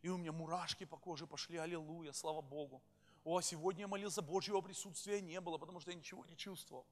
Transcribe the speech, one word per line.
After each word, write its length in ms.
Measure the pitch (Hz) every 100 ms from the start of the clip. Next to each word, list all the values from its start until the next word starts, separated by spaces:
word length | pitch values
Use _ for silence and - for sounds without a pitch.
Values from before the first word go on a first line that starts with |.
и 60 | 170
у 100 | 185
меня 140 | 165
мурашки 540 | 160 160 175 156 - 185
по 100 | 156
коже 320 | 180 147 160
пошли, 300 | 151 - 165
аллилуйя, 560 | 160 170 151 170 151
слава 280 | 139 165 156
Богу. 400 | 139 147 143 131 - - - - 160
О, 120 | 180
а 40 |
сегодня 400 | 175 160 175 185
я 60 | 202
молился, 340 | 202 104 190
Божьего 400 | 151 185 185 202
присутствия 600 | 185 - 196 156 196 202
не 200 | 180 175
было, 160 | 175 160
потому 240 | - -
что 100 | 180
я 60 | 180
ничего 280 | - 185 -
не 120 | 165
чувствовал. 480 | 202 175 - 127 127